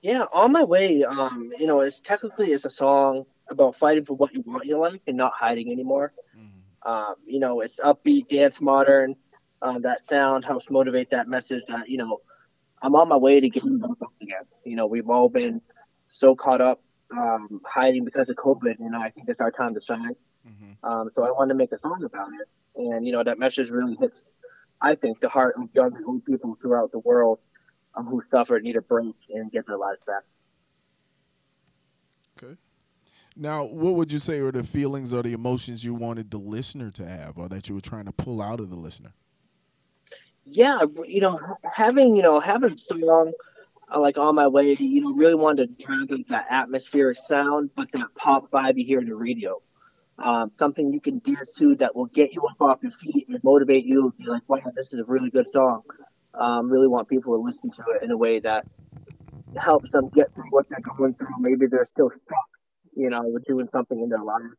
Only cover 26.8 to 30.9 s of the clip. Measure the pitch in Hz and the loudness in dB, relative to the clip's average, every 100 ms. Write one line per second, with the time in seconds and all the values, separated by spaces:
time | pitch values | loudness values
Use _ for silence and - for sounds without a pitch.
26.8 | 110 117 120 120 117 110 _ _ _ _ | 0 -4 2 4 4 0 _ _ _ _
27.8 | _ - 117 127 - 127 120 120 113 117 | _ -14 -8 -8 0 0 2 0 0 -6
28.8 | - - 113 - _ 107 110 104 - 101 | 0 -2 -2 -10 _ -10 -8 -8 -8 -8
29.8 | 98 98 - 98 _ _ _ _ _ _ | -6 -8 -8 -10 _ _ _ _ _ _
30.8 | _ | _